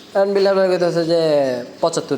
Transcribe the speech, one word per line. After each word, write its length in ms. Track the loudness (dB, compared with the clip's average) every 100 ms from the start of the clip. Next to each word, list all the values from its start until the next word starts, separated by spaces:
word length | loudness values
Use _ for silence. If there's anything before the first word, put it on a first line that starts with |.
| -6
এখন 200 | -2 0
বিলাল 220 | 2 2 2
ভাই 120 | 2
কইতেছে 380 | 0 0 0 0
যে, 140 | 0 2 2 0 -2 -8 -4
"পঁচাত্তর 360 | -4 -2 -4